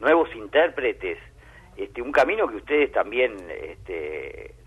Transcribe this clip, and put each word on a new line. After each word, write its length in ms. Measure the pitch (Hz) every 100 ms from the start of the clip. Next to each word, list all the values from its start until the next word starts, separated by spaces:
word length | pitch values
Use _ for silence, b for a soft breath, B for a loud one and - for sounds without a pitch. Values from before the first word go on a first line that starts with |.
nuevos 280 | 127 165 147 113
intérpretes? 800 | 104 147 165 143 123 98 92 82 - - b b b -
Este, 260 | 101 120
un 100 | 123
camino 340 | 143 - 220 160
que 100 | 110
ustedes 360 | - 147 139
también, 400 | 107 90 120 123 101 87 - 78
este, 840 | - - 85 76 78 65 - - -